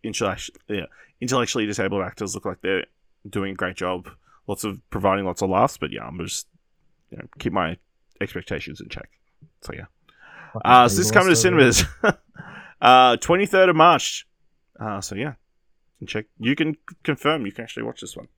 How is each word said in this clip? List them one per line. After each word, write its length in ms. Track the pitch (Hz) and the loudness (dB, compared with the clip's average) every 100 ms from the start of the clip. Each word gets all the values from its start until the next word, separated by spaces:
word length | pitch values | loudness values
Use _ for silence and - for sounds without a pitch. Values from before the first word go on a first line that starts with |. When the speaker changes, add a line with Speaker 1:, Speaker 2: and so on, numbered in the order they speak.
Speaker 1:
intellect-, 480 | 110 104 101 92 - _ - | -10 -4 -4 -4 -12 _ -10
yeah, 160 | 101 76 _ _ _ | -8 -8 _ _ _
intellectually 440 | 123 127 117 123 107 | -4 -2 -2 -4 -4
disabled 340 | 101 95 101 | -4 -4 -4
actors 300 | 92 - 101 | -6 -8 -10
look 120 | 104 98 | -8 -10
like 160 | 90 | -8
they're 240 | - 95 - _ _ _ 101 | -4 -4 -4 _ _ _ -10
doing 220 | 101 98 | -6 -6
a 40 | 95 | -6
great 200 | 92 90 | -8 -4
job. 320 | 90 90 92 _ _ _ - | -6 -6 -10 _ _ _ -12
Lots 160 | 101 | -8
of, 160 | 110 95 _ | -8 -10 _
providing 360 | 107 98 95 95 | -2 0 0 -4
lots 160 | 87 | -4
of 80 | 95 | -2
laughs, 260 | 95 139 - | 0 0 -2
but 140 | 76 | -10
yeah, 140 | - 57 | -10 -14
I'm 120 | 85 | -12
just, 280 | 80 - - _ _ _ _ _ _ | -10 -10 -14 _ _ _ _ _ _
you 60 | - | -20
know, 80 | - - | -20 -8
keep 140 | 110 | -4
my 260 | 92 82 87 _ _ _ _ | -2 -2 -6 _ _ _ _
expectations 580 | 101 87 - 78 - 76 | -8 -8 -10 -10 -10 -16
in 80 | - | -16
check. 220 | - - _ _ _ _ _ | -16 -18 _ _ _ _ _
So 120 | - | -16
yeah. 120 | - - _ _ _ - - - | -16 -18 _ _ _ -20 -20 -16
Speaker 2:
Fucking 80 | 113 | -6
Speaker 1:
Uh, 240 | - 127 120 | 6 8 8
so 80 | 101 | 2
this 100 | 202 | 4
is 40 | |
coming 220 | 214 185 165 | 4 4 4
to 40 | |
Speaker 2:
ableist 60 | 185 | 4
over 220 | 170 123 | 6 6
Speaker 1:
cinemas. 100 | - - - | 4 -2 -2
<laughs> 160 | 214 - _ - - - - _ | -2 -2 _ -20 -20 -20 -20 _
Uh, 380 | 123 127 127 117 | 6 8 8 4
twenty-third 520 | - 180 202 190 185 | 0 0 2 4 4
of 60 | 160 | 6
March, 500 | 165 156 - - - _ _ _ _ _ | 6 6 0 -10 -16 _ _ _ _ _
uh, 220 | 107 101 | -10 -10
so 140 | - 98 | -10 -8
yeah, 180 | 143 123 _ _ _ _ _ _ | -10 -10 _ _ _ _ _ _
and 80 | - | -10
check. 160 | 110 - _ | -10 -10 _
You 160 | 113 143 | -4 -2
can 180 | 156 | -4
c-, 220 | 151 - - | -4 -14 -10
confirm 420 | - - 147 156 101 | -6 -2 -2 -2 -6
you 60 | |
can 120 | - | -10
actually 200 | 113 - | -14 -10
watch 180 | 113 - | -10 -10
this 140 | 104 - | -16 -18
one. 120 | - | -20